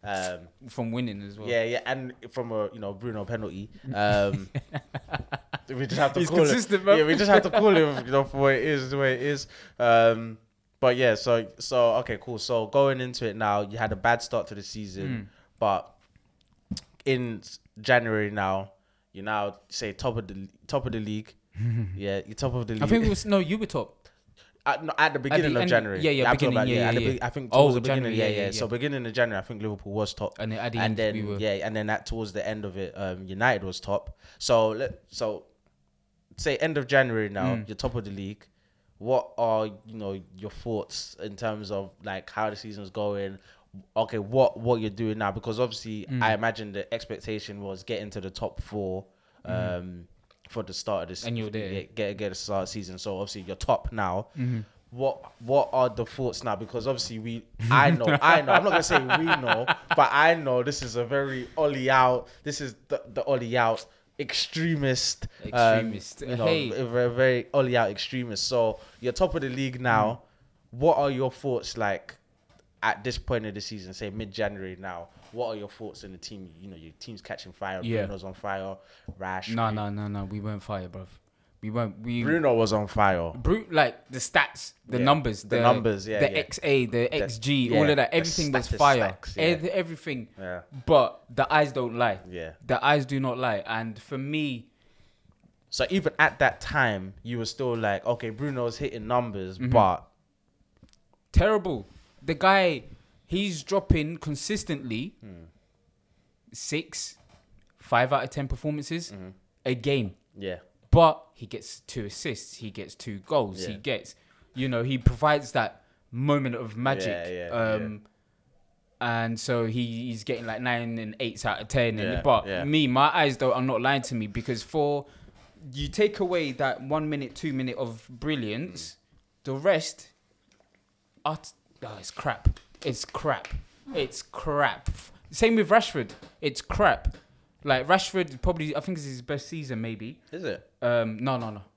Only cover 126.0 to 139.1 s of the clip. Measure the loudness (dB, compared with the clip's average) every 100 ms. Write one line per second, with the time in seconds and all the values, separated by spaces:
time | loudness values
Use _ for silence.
126 | 0 2 -2 0 -2 -2 -2 -2 -4 -2
127 | -2 -4 -6 -8 -4 -2 -4 -4 -6 -8
128 | -14 -10 -4 -2 -2 -4 -6 -10 -14 -16
129 | _ _ _ _ -8 -2 2 2 0 -10
130 | -18 _ _ _ _ _ _ _ _ _
131 | _ _ -6 -6 -10 -20 _ _ -16 -12
132 | -14 -6 -4 2 0 0 _ -8 -6 -4
133 | -6 -6 -2 -2 -4 -10 -12 _ -10 -6
134 | -4 -6 -12 -10 -4 0 0 0 -6 -6
135 | -10 -20 -14 2 4 4 6 4 4 -4
136 | -6 -8 -20 _ -4 -4 -6 4 4 4
137 | 0 -4 _ _ _ _ 0 0 6 4
138 | 4 -2 -2 -2 -2 0 -2 -4 -4 -6
139 | -6